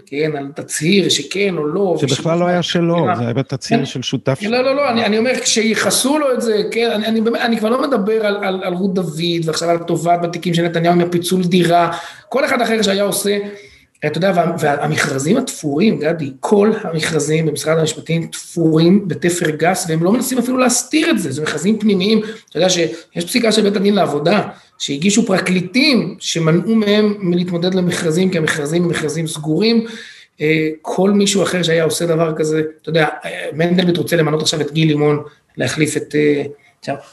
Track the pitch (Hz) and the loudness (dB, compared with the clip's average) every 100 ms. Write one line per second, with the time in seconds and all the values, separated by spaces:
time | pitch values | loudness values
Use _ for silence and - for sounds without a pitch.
0 | - 139 156 147 139 156 - - 156 196 | -10 -4 -4 -4 -8 -12 -10 -4 2 2
1 | 160 131 143 185 202 170 151 175 196 160 | 2 0 -4 -2 -2 -2 -2 -2 0 0
2 | 143 139 165 170 175 175 165 175 170 170 | 0 0 0 0 2 0 0 0 2 2
3 | 135 117 117 117 135 139 - 226 131 135 | 2 0 -2 -2 -4 -6 0 0 0 -6
4 | - 135 - 135 202 247 262 269 269 226 | -4 -4 -2 -2 -2 0 0 0 0 0
5 | 214 214 247 240 - 226 220 202 208 190 | 0 0 0 0 0 0 0 0 0 0
6 | 262 302 285 233 226 208 180 220 233 214 | 0 0 0 0 0 0 0 -2 -2 -2
7 | 220 226 220 226 233 226 214 254 294 254 | 0 0 0 0 0 0 0 0 0 0
8 | 202 220 208 202 202 185 185 175 196 185 | 0 0 0 -2 -2 -4 -4 -2 -2 -2
9 | 165 151 170 170 160 156 170 170 170 160 | -4 -2 -2 -2 -2 -2 0 0 0 -2
10 | 165 175 170 165 180 165 170 170 170 175 | 2 2 0 -4 -2 0 0 2 2 4
11 | 175 175 170 185 180 180 165 170 170 - | 2 0 0 0 2 2 4 4 2 -2
12 | - - - 247 285 262 226 220 196 196 | -12 -18 -6 -2 0 0 0 0 0 0
13 | 202 185 202 202 202 - - - _ _ | 0 -2 -2 -2 -4 -12 -20 -20 _ _
14 | 151 156 196 175 165 - 151 143 151 151 | -4 0 0 2 0 0 0 0 0 0
15 | 151 135 147 240 254 - 151 139 214 156 | 0 0 0 0 0 -6 -4 2 2 2
16 | 147 165 139 - - 208 214 - 170 165 | 0 -2 -6 -6 0 4 4 0 -4 -4
17 | 156 160 143 160 156 139 156 165 147 - | -2 -2 0 0 0 -2 0 0 0 -4
18 | 127 165 160 - - 170 160 160 170 202 | -4 -4 -4 -10 -8 0 2 4 6 4
19 | 180 131 175 175 156 147 160 185 165 160 | 2 -2 -2 0 -2 0 0 0 -2 0
20 | 170 247 - 254 240 254 254 247 - 311 | 2 2 0 -2 0 2 2 0 -2 0
21 | 330 214 160 131 151 151 180 220 214 190 | 0 0 -2 -4 -4 -2 0 0 2 2
22 | 196 220 214 - - 151 185 180 160 - | 2 2 0 -10 -8 0 2 2 -2 -4
23 | - 165 175 247 220 220 202 196 202 202 | -12 -8 -4 0 2 2 2 2 2 2
24 | 156 147 160 202 - - _ - - 143 | 2 0 2 2 0 -8 _ -12 -8 -2
25 | 196 214 - 185 185 185 180 254 302 233 | 2 4 2 0 0 -2 0 2 4 2
26 | - - - 165 160 175 180 226 208 208 | 0 -6 -6 0 2 2 2 2 4 4
27 | 214 202 175 180 180 170 180 185 175 - | 2 0 0 0 0 -2 0 0 0 0
28 | 170 160 190 175 - 156 143 170 170 - | 0 2 2 0 -2 -2 -2 0 0 -2
29 | 151 156 160 156 156 156 220 233 220 - | -4 -4 -6 -6 -2 0 2 2 0 -8
30 | - - - - 151 156 156 156 - - | -16 -20 -20 -4 0 0 -2 -6 -6 0
31 | 190 202 196 196 165 180 160 165 160 - | 2 4 2 2 0 0 0 2 0 0
32 | 170 160 165 160 156 156 156 - - 160 | 0 0 0 0 -2 0 -2 -8 -2 0
33 | 151 - 170 175 175 143 170 180 180 165 | 0 -2 -10 -8 -6 -2 0 2 2 0
34 | - 165 151 156 156 160 143 156 160 147 | 0 0 2 0 -2 -2 -2 0 2 2
35 | 147 147 - - _ - 123 - 151 147 | 2 0 -4 -18 _ -6 -4 0 -2 -2
36 | - 151 151 143 135 - _ _ - 139 | -2 0 2 0 -2 -10 _ _ -10 -10
37 | - | -10